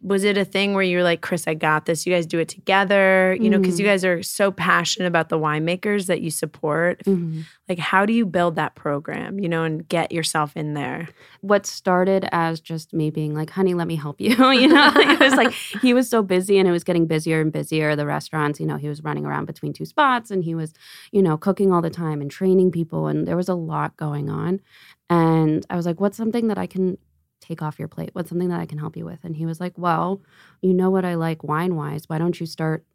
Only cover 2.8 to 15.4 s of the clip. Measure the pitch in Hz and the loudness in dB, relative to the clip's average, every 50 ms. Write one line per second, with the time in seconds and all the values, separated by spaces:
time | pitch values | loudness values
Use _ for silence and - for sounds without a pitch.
2.8 | 196 185 202 196 190 190 190 190 185 185 185 - 220 220 202 196 190 185 175 170 | 4 4 4 4 6 6 6 4 4 4 2 2 2 2 4 4 2 2 0 2
3.8 | 185 208 202 185 185 185 175 165 - - - - 202 196 190 - 170 180 180 170 | 2 2 2 2 2 2 0 0 -2 -6 -2 0 0 0 0 0 2 2 2 2
4.8 | 170 - - - 185 180 170 165 160 - 165 160 156 151 151 151 160 170 180 185 | 2 0 -2 -2 -2 0 0 0 0 0 -2 -2 0 0 -2 0 -2 -2 -2 -2
5.8 | - 214 208 202 180 185 175 - - 160 151 - 165 156 - - - 151 147 160 | -2 -2 0 0 0 -2 -2 -2 -2 -6 -6 -6 -8 -8 -8 -6 -4 -2 0 0
6.8 | 170 180 - - - 196 190 175 170 160 160 160 160 - - _ _ - 185 170 | 0 0 -2 -2 0 0 0 0 0 -4 -6 -8 -10 -12 -16 _ _ -8 -6 -6
7.8 | 151 - 190 190 202 214 226 233 226 180 160 180 175 175 160 165 151 - - - | -2 0 2 2 2 4 2 2 0 0 0 0 0 0 0 -2 -2 -4 -4 -6
8.8 | - 151 143 143 156 - 156 160 160 - 196 196 202 165 170 165 165 160 156 156 | -6 -4 -4 -4 -4 -6 -8 -8 -8 -8 -8 -6 -4 -2 -2 -2 -2 -2 -4 -6
9.8 | 165 - 180 170 - - - 165 156 - - 156 147 147 - 165 156 151 147 147 | -6 -4 -2 -2 -2 -2 -4 -4 -4 -2 -2 -2 -2 -2 -4 -6 -6 -6 -6 -6
10.8 | 139 127 135 156 170 151 - _ - - - _ - 196 208 202 202 - - - | -6 -6 -8 -8 -10 -14 -16 _ -20 -20 -20 _ -2 0 0 0 0 -2 -12 -6
11.8 | - 190 180 180 185 190 196 190 185 - - 170 165 165 165 160 - - 165 160 | -2 0 2 2 2 2 2 0 0 -2 -2 -2 -2 -2 -4 -6 -8 -10 -10 -10
12.8 | 160 - - 165 151 156 147 160 151 151 151 151 156 160 - 190 190 185 180 175 | -10 -8 -6 -4 -4 -2 -2 -4 -4 -4 -4 -6 -6 -6 -2 0 0 0 0 0
13.8 | 170 170 165 156 143 147 - - - 214 247 240 262 262 269 247 262 302 339 285 | -2 -4 -4 -6 -6 -8 -8 -4 0 2 4 4 6 6 6 6 6 8 8 8
14.8 | 294 302 - 285 320 269 311 - 285 277 262 277 | 8 8 6 6 6 6 6 6 6 6 6 4